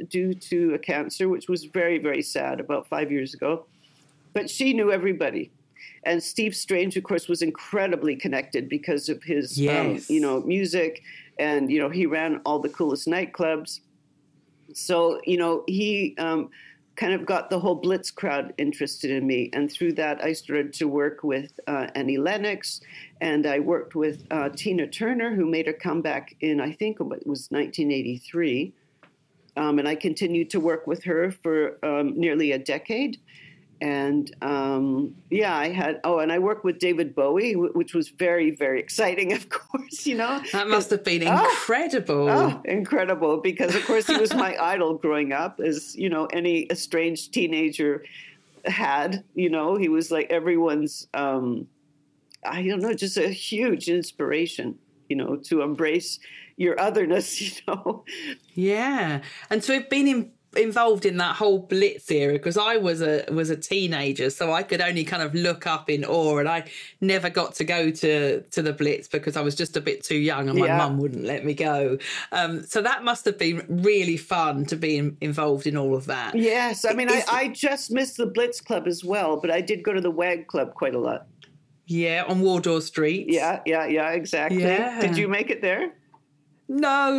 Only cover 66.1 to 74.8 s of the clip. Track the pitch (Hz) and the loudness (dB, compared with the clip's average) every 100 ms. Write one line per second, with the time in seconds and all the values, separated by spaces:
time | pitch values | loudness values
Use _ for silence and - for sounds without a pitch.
66.1 | 165 156 147 143 135 131 - - - 190 | 2 4 2 2 0 -4 -14 -18 -2 2
67.1 | 185 175 175 165 - 165 175 160 156 151 | 2 2 0 -2 -2 0 2 2 2 2
68.1 | 151 143 - - - 156 147 147 - - | 4 2 0 -2 -2 -2 0 0 0 -2
69.1 | 151 147 151 147 147 165 160 151 - - | -4 -2 0 -2 0 -2 -2 -2 -4 -2
70.1 | 151 151 139 135 180 170 170 147 139 143 | 2 2 2 2 4 4 4 4 2 0
71.1 | 123 113 139 147 143 156 143 139 135 - | -2 -4 -2 -2 0 0 2 2 0 -4
72.1 | - - 180 165 160 - 220 226 262 240 | -8 -4 -2 0 -2 -2 0 2 0 0
73.1 | 233 214 196 165 165 - 175 196 202 175 | 0 0 0 0 0 -2 2 4 6 4
74.1 | 160 - 180 156 139 143 160 | 0 0 2 2 2 -2 0